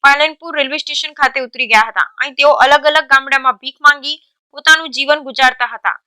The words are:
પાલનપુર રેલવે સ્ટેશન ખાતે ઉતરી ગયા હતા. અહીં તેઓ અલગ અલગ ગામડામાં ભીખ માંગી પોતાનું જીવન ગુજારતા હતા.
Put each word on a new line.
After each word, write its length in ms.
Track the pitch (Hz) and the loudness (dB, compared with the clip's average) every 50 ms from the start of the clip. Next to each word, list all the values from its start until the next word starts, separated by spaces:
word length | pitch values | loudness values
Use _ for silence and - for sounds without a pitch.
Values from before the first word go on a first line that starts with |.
પાલનપુર 540 | - 277 277 285 294 311 311 _ 330 330 311 | 4 4 4 4 0 -4 -4 _ -14 -8 -4
રેલવે 220 | 302 277 262 285 311 | -4 -4 -4 -4 -10
સ્ટેશન 340 | - - 294 - - 302 | -10 -8 -10 -10 -10 -10
ખાતે 280 | 302 294 285 247 - 277 | -4 -2 -2 -2 -2 -4
ઉતરી 260 | 254 240 _ 247 254 | -8 -8 _ -8 -4
ગયા 180 | 214 226 214 220 226 | 0 2 2 2 0
હતા. 260 | 214 190 156 - _ - | -2 -4 -4 -4 _ -8
અહીં 160 | 254 285 262 | -8 -8 -2
તેઓ 160 | - 285 294 | 2 2 2
અલગ 340 | 294 - 247 269 285 294 285 | 4 4 4 4 4 4 2
અલગ 200 | 302 302 311 302 | 2 0 0 0
ગામડામાં 480 | - 277 269 269 269 269 269 262 262 | 2 0 0 2 0 -2 0 0 -2
ભીખ 240 | 240 _ - 262 - _ | -4 _ -10 -18 -16 _
માંગી 420 | 294 294 285 285 262 285 302 320 _ _ _ _ _ _ | 2 2 2 2 -4 -10 -12 -12 _ _ _ _ _ _
પોતાનું 400 | _ 285 302 311 320 320 320 311 | _ -4 2 2 2 2 0 -8
જીવન 280 | 240 254 277 269 294 302 | -8 -8 -2 -2 -2 -2
ગુજારતા 520 | 285 262 233 247 269 254 254 - 247 233 240 | -2 -10 -2 0 0 0 0 -2 -6 -6 -6
હતા. 280 | 220 _ 190 - - _ | -6 _ -6 -6 -6 _